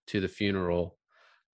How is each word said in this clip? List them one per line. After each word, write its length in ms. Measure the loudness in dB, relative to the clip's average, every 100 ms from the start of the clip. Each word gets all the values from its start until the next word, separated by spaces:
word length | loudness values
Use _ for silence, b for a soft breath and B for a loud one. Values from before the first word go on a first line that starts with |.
| -4
to 120 | -2
the 60 | -2
funeral. 680 | 0 0 2 2 0 -2 -6 _ b b b b